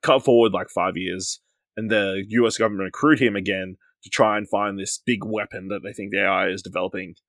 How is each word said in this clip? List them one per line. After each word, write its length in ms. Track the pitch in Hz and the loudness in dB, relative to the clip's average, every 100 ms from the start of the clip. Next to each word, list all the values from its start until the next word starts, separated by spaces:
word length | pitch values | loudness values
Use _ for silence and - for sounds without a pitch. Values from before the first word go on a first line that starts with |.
Cut 220 | - 131 | 4 4
forward, 280 | 135 120 113 | 6 6 6
like, 160 | 92 90 | 2 -4
five 280 | - 92 82 | -2 -2 -2
years, 440 | 92 92 95 - _ _ _ - | -6 -6 -8 -10 _ _ _ -10
and 140 | 110 | 0
the 340 | 110 98 98 98 | 0 2 -2 -2
U 180 | 113 117 | 2 2
S 120 | - | 2
government 260 | 110 101 | -2 0
recruit 360 | 95 - 147 151 | -6 0 4 4
him 140 | 123 | 4
again 420 | 101 98 95 95 92 _ _ | 0 -2 -4 -6 -12 _ _
to 80 | - | -8
try 260 | - 110 104 | 2 4 4
and 120 | 104 | 0
find 300 | 101 104 98 | -2 -2 -4
this 220 | 95 - - | -8 -6 -2
big 180 | 113 | -4
weapon 440 | 104 107 101 101 95 | -2 -6 -6 -10 -8
that 120 | 101 | -8
they 120 | 101 | -8
think 180 | 113 95 | -12 -4
the 100 | 95 | 0
A 40 | 98 | 0
I 220 | 92 95 | 2 0
is 120 | 92 | -4
developing 540 | 92 92 92 95 92 82 | -6 -6 -4 -6 -12 -16